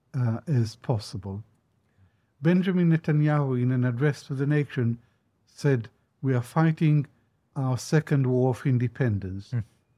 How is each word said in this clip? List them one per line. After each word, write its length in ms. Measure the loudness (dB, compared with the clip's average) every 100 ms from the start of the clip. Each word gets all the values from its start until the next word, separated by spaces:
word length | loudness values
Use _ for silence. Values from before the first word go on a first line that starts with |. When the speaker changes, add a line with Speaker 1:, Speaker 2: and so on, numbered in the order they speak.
| _
Speaker 1:
uh, 260 | -4 -2 -2 -2
as 300 | 0 -2 -4
possible. 680 | -4 -4 -6 -10 -10 -12 -14 _ _ _ _ _ _ _ _ _
Benjamin 500 | 2 2 2 2 2
Netanyahu, 720 | 2 2 2 2 2 0 0
in 120 | 0
an 120 | 0
address 380 | 0 0 0 -2
to 100 | -6
the 120 | -4 0
nation, 520 | 0 0 -2 -2 -2 _ _ _ _ _
said, 420 | -4 0 0 -2 _ _ _
"We 120 | -2
are 80 | -2
fighting 640 | 0 0 2 2 2 2 0 _ _ _ _ -6
our 200 | -4 -4
second 480 | 0 0 2 0 2
war 240 | 2 2
of 140 | 0 0
independence." 840 | 0 0 -2 -2 -2 -4 -10 -8
Speaker 2:
Hmm. 100 | -8 -8 _ _